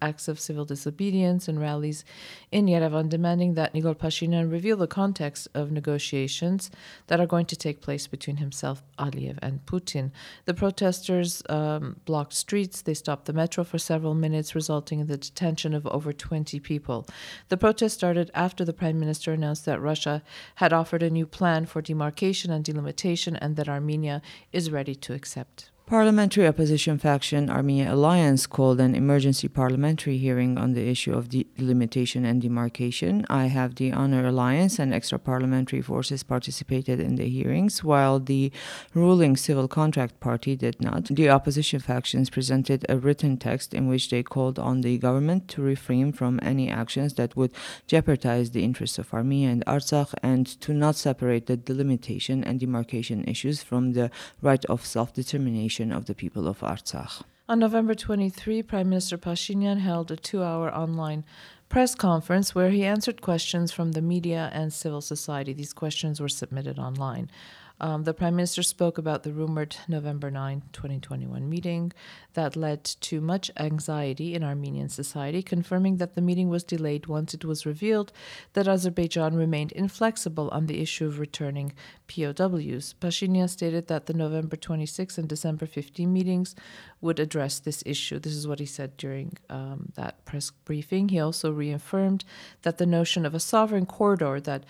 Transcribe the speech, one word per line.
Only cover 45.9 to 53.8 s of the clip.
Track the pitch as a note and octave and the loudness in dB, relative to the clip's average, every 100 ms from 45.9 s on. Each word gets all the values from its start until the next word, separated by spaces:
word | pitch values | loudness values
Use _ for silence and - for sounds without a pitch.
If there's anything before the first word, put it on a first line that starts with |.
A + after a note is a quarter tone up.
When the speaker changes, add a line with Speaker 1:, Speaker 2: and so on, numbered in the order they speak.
| B2+ C#3 | 2 2
Speaker 2:
from | C#3+ B2 B2 | 0 0 0
any | - C3+ C3 | 0 0 0
actions | A2+ A#2 C3+ C#3+ C3+ | -2 -4 -2 -2 0
that | A#2+ B2+ | 0 2
would | B2+ - - - - | 0 -2 -12 -14 2
jeopardize | E3 D#3+ C3+ B2 A#2+ A#2 | 4 4 2 2 2 2
the | A#2+ | 0
interests | G#2+ B2 - - | 0 0 -4 -6
of | - | -6
Armenia | A2+ B2+ C#3 C3 | -2 0 2 2
and | A#2+ - | 2 2
Artsakh | C#3+ - D3 C#3+ - | 0 2 2 2 -2
and | B2+ B2+ B2+ - | 2 2 2 -2
to | - | -2
not | D3 D3+ D3 | 2 2 2
separate | D3 B2 B2 A#2 - | 0 2 2 2 2
the | A#2+ | -2
delimitation | B2 C3 C#3 A#2+ - G2 - C3+ - | -2 0 2 2 0 -4 -2 0 0
and | B2+ | -2
demarcation | B2+ A#2 A#2 A#2 A2+ G#2 - | 0 -2 -2 -4 -4 -4 -4
issues | A2+ C#3 D3 | -2 -2 -4
from | - B2 | -2 0